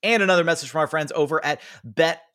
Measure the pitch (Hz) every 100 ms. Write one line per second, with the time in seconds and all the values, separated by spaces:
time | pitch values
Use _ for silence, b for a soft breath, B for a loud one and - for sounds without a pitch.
0 | 202 226 190 185 165 165 135 156 151 160
1 | 147 165 147 151 143 147 B B 117 110
2 | 165 - _